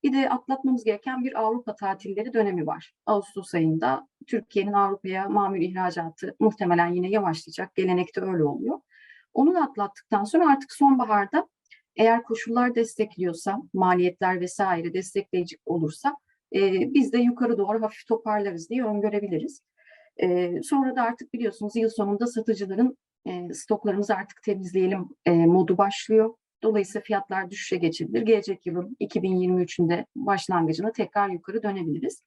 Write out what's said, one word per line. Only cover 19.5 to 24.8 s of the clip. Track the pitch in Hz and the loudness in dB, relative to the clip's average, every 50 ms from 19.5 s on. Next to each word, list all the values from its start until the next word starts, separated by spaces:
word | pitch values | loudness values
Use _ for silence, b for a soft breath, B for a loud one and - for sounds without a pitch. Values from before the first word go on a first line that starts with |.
| - - _ _ b b b b b b b b b | -10 -12 _ _ b b b b b b b b b
E, | - - 185 180 180 180 175 175 - | -2 0 0 2 2 0 -2 -4 -6
sonra | - - 302 269 269 262 240 | -4 -2 0 0 0 0 0
da | 254 | 0
artık | 240 226 240 - 254 _ - | -2 -2 -2 -6 -12 _ -8
biliyorsunuz | 233 240 208 - - 214 208 - | -4 -4 -4 -4 -6 -10 -6 -2
yıl | 233 220 226 | -2 -2 -2
sonunda | 220 - 202 202 202 202 233 | 0 -2 -2 -2 0 -2 -2
satıcıların, | 240 240 233 226 - 220 185 202 190 190 196 247 254 269 _ _ _ _ _ _ | -4 -4 -4 -2 -2 -2 -2 -2 -6 0 2 2 2 0 _ _ _ _ _ _
e, | - 185 180 175 175 - | -10 -8 -8 -8 -10 -12
"Stoklarımızı | - - - 214 208 - 214 190 196 202 208 214 | -12 -4 -4 -4 -2 0 -2 0 0 0 -2 -2
artık | 190 202 - - _ | -4 -4 -12 -16 _
temizleyelim," | _ 220 202 190 190 175 180 190 | _ -4 -4 -4 -6 -4 0 0